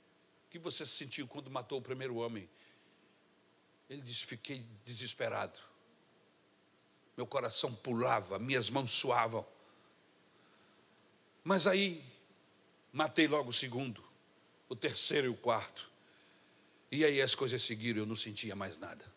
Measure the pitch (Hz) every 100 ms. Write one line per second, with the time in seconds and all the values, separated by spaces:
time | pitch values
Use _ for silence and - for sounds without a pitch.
0 | _ _ _ _ _ 170 165 - 151 -
1 | 139 - 131 147 131 135 120 139 127 131
2 | 131 117 117 110 90 - - - _ _
3 | _ _ _ _ _ _ _ _ _ 139
4 | 123 123 - 120 - 135 117 107 123 117
5 | 123 - 113 107 101 - - - _ _
6 | _ _ _ _ _ _ _ _ _ _
7 | _ - 117 139 120 - - 113 - 117
8 | 127 117 95 98 123 131 110 139 131 -
9 | 135 120 113 113 - - - - - _
10 | _ _ _ _ - - - _ _ _
11 | _ _ _ _ 160 190 196 190 196 165
12 | 131 - - - _ _ _ _ _ 135
13 | 151 165 151 151 123 117 131 120 135 101
14 | - - _ _ _ _ _ 110 147 -
15 | - 147 131 107 120 110 95 - - -
16 | - - - - _ _ _ _ _ 139
17 | 151 139 131 - 135 120 - 110 117 107
18 | 107 113 113 104 110 98 95 82 87 80
19 | -